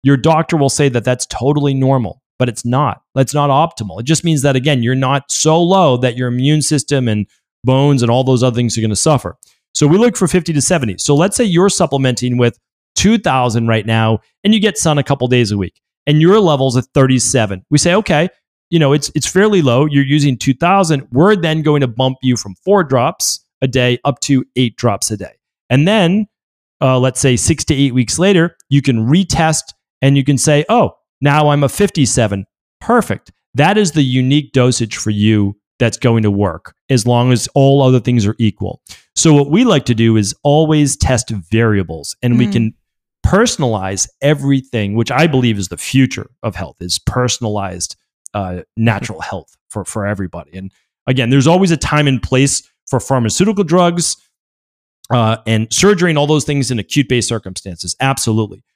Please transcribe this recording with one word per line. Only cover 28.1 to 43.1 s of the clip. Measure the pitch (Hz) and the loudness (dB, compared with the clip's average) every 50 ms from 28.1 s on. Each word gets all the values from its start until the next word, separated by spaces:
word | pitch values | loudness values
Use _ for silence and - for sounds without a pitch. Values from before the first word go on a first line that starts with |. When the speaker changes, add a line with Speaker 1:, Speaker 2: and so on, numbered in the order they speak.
| - - | -2 0
Speaker 1:
later, | 175 196 202 175 160 175 _ _ _ _ | 0 2 2 2 2 0 _ _ _ _
you | 139 143 131 | 0 0 2
can | 143 127 113 110 | 2 0 0 2
retest | 117 147 180 196 165 - - 165 160 156 - - - - _ _ _ _ _ - | 2 2 2 2 0 0 0 0 0 0 -2 -6 -10 -20 _ _ _ _ _ 0
and | 135 143 | 2 2
you | 139 135 | 2 2
can | 139 143 131 | 0 0 0
say, | - - 151 147 147 - | 2 2 2 2 2 0
"Oh, | 214 247 180 104 - _ _ _ _ _ | 2 2 2 0 -2 _ _ _ _ _
now | 135 147 143 151 151 151 | 0 2 2 4 2 2
I'm | 147 143 143 | 2 2 0
a | 131 | -2
fifty-seven." | - - 208 196 - - 143 - - - 117 107 101 98 98 _ _ _ _ _ _ _ | 0 0 -2 -2 2 0 0 0 2 0 0 0 -2 -6 -8 _ _ _ _ _ _ _
Perfect. | - - 233 247 202 - 101 - _ - _ _ _ _ _ | -4 0 0 0 0 0 -6 -8 _ -20 _ _ _ _ _
That | 117 143 170 208 214 | 0 2 2 4 2
is | 208 175 147 | 0 0 2
the | 156 143 | 0 0
unique | 131 123 127 127 127 139 151 147 117 _ | 2 2 0 2 2 2 0 0 0 _
dosage | 135 123 127 123 - 120 107 - | 2 2 2 2 0 -4 -6 -6
for | - - 117 | -8 -6 -4
you | 107 104 104 107 110 107 101 101 101 _ _ _ _ _ | -2 0 2 2 4 2 2 0 -4 _ _ _ _ _
that's | 120 113 101 - | -2 -2 -2 0
going | - 123 117 117 110 | 0 2 2 2 2
to | 104 101 | 0 0
work | 98 101 95 80 82 _ - _ _ _ _ | 0 0 -2 -2 -6 _ -20 _ _ _ _
as | 135 123 101 | 0 0 2
long | 120 120 120 123 127 | 2 2 2 2 2
as | 127 113 - - _ | 2 0 -2 -2 _
all | 143 139 139 139 143 139 | 2 4 4 4 4 4
other | 131 127 127 | 4 2 2
things | 107 - 123 120 101 | 2 0 0 0 0
are | 101 - _ | 0 -2 _
equal. | 117 107 - _ 98 95 - - _ _ - - _ _ _ | -2 -2 -2 _ -10 -10 -10 -14 _ _ -20 -20 _ _ _
So | - - 165 151 | -2 2 4 4
what | 143 143 139 | 4 2 2
we | 147 202 262 | 2 2 2
like | 240 190 143 - | 2 2 0 0
to | - 120 | 0 0
do | 110 117 113 113 | 2 2 2 2
is | 110 104 98 - _ _ | 2 0 -2 -6 _ _
always | 147 143 151 160 151 160 151 147 139 - | 0 2 2 2 2 2 0 0 0 0
test | - - - 131 120 - - | -2 -2 0 0 -2 -2 -6
variables, | 113 101 82 _ - 110 117 113 107 101 92 85 82 80 73 - - _ - | -8 -10 -8 _ -2 0 2 2 0 0 -2 -4 -10 -14 -14 -14 -14 _ -2
and | 123 120 120 | 0 0 2
we | 123 104 | 0 0
Speaker 2:
Mm. | 98 | 0
Speaker 1:
can | 117 113 113 - _ _ _ _ _ _ _ | -2 -2 -4 -6 _ _ _ _ _ _ _